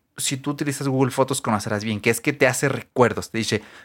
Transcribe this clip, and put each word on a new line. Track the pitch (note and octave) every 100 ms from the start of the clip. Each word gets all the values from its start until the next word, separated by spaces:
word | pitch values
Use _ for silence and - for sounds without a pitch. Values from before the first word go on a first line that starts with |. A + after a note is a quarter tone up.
| _ -
si | - C3+
tú | C#3+
utilizas | C#3+ D3 C3+ C#3
Google | C3 C3
Fotos | C3+ C3 C3
conocerás | B2+ G#2+ G#2+ G#2
bien, | A2 G#2
que | A#2
es | A2+
que | -
te | C3+ B2+
hace | B2+ C#3+
recuerdos. | A#2+ - - A#2 G2 -
Te | A2+
dice, | G#2+ G#2 - -